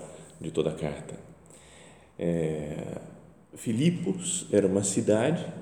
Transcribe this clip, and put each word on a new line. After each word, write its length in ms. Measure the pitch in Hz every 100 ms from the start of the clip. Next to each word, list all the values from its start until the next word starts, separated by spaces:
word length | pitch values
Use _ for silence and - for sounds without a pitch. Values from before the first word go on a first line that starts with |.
| - - - -
de 100 | 80
toda 200 | 80 80
a 40 |
carta. 540 | 80 76 69 - - - - - - - - - - - -
É, 760 | 87 85 80 78 76 78 - - - - - - -
Filipos 920 | - 123 113 165 175 190 185 - - -
era 140 | 101 95
uma 180 | 98
cidade 580 | 101 - 95 107 131 170 - -